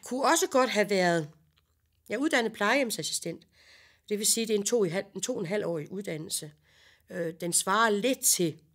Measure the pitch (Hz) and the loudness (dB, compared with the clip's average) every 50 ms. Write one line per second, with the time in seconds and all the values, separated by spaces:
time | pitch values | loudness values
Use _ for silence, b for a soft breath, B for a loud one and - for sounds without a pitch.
0 | - - 247 262 269 254 330 330 370 359 - 262 262 233 202 208 202 202 208 185 | -8 -6 -4 0 2 4 4 4 2 2 4 2 2 4 2 2 2 2 2 2
1 | 180 175 170 165 156 151 - _ _ _ _ _ _ _ _ _ _ _ _ _ | 4 4 4 2 0 -4 -10 _ _ _ _ _ _ _ _ _ _ _ _ _
2 | _ - 202 233 285 320 311 254 226 220 226 - 202 208 240 285 269 220 - - | _ -6 -4 -2 0 0 2 2 0 0 -2 0 0 2 2 2 2 0 -2 -6
3 | 151 - - - - 175 160 - - b b b b b b b b b b b | -6 -6 -6 -6 -6 -6 -8 -10 -14 b b b b b b b b b b b
4 | b - 208 202 220 - - 226 226 208 220 202 202 - 240 233 202 165 160 196 | b -6 -4 -2 0 2 2 2 2 0 0 0 2 2 2 2 2 2 0 -4
5 | 190 - - 190 - - 254 226 190 156 202 214 175 165 170 156 147 151 - 196 | -6 -6 -8 -8 -6 -6 -4 -4 -4 -4 -4 -2 -2 -2 -4 -4 -6 -8 -10 -10
6 | 202 196 165 151 160 196 - - 156 151 151 b b b b b b b b b | -8 -8 -8 -8 -8 -6 -6 -8 -8 -10 -16 b b b b b b b b b
7 | b _ 185 180 170 160 170 170 175 175 165 - - 196 190 214 233 226 208 202 | b _ -8 -6 -6 -6 -6 -6 -6 -2 -2 -2 0 2 2 4 4 4 2 2
8 | 214 262 262 254 - - - - 175 156 143 - - _ _ | 2 0 0 0 2 0 2 2 2 0 0 -4 -12 _ _